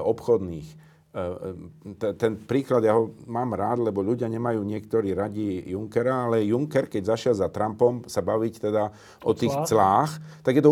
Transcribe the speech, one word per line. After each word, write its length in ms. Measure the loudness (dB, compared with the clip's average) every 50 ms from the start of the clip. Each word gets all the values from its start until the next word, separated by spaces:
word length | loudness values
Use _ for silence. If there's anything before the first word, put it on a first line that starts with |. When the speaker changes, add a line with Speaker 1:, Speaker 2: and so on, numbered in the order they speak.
| 0
Speaker 1:
obchodných. 640 | -2 -2 -2 0 0 0 0 0 -4 -8 -10 -12 -14 -18 -20 -20 -20 _ _ _ _ -10
E, 60 | -8 -6
e, 720 | -6 -8 -8 -10 -10 -10 -12 -14 -18 -20 -18 -16 -16 -12
te-, 180 | -6 -6 -6 -4 0
ten 160 | 0 -2 -2
príklad, 480 | -2 -6 -2 -2 -2 0 2 2 4 4
ja 140 | 6 4 4
ho 160 | 2 0 -4 -16 -14
mám 300 | -8 -6 -4 -4 -4 -2
rád, 240 | -2 -2 -2 0 0
lebo 240 | 0 0 0 0 0
ľudia 240 | 0 0 -2 -2
nemajú 400 | -4 -4 -4 -2 -2 -2 -2 -2
niektorí 480 | -4 -6 -8 -8 -2 -2 0 0 0 -2
radi 480 | -2 -4 -4 -4 -4 -4 -4 -4 -6 -6 -8
Junckera, 560 | -8 -8 -8 -4 -2 -2 0 0 0 0 0 0
ale 160 | 0 2 2
Juncker, 460 | 2 0 0 -2 0 0 -2 -2 0
keď 240 | -4 -4 0 0 -2
zašiel 200 | 0 2 0 2 2
za 100 | 0 -2
Trumpom 560 | -2 -4 -4 -4 0 2 2 2 2 0 -8
sa 160 | -6 -6 -4
baviť 340 | -2 0 0 0 0 -2 -4 -4 -4 0
teda 220 | 0 0 0 -2 -4 -12 -20 -20 -20 -8 -2
o 100 | -2 0
Speaker 2:
O 60 | 0
Speaker 1:
tých 160 | 0 -2 -2
Speaker 2:
clách. 160 | -2 -2 2
Speaker 1:
clách, 420 | 4 4 6 6 6 4 4 2 -2 -8 -14 -18 -16 -4 -2
tak 140 | 2 2 6
je 40 | 6
to 20 | 6